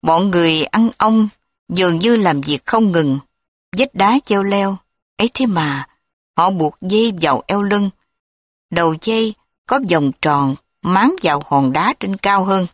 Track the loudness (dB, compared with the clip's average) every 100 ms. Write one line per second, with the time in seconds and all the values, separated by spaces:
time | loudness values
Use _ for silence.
0 | 2 0 2 2 2 2 -2 0 0 0
1 | 2 2 0 -2 _ _ _ 0 0 2
2 | 2 2 2 0 -2 -6 -2 0 2 2
3 | 0 -2 -6 _ _ _ _ -4 -4 0
4 | 2 2 0 -2 0 0 -2 -4 _ _
5 | _ _ -4 -2 -2 0 -2 -4 -8 _
6 | _ _ _ -2 0 0 -4 -4 -2 0
7 | 0 0 -2 -2 -2 -2 0 0 -2 -4
8 | _ _ _ _ _ _ _ -2 0 -2
9 | -2 -2 -2 -4 _ _ -4 -2 0 0
10 | 0 -2 -2 0 0 -4 _ _ -2 2
11 | 2 2 -2 -2 0 0 0 0 -2 -4
12 | -6 -4 -2 0 0 0 -2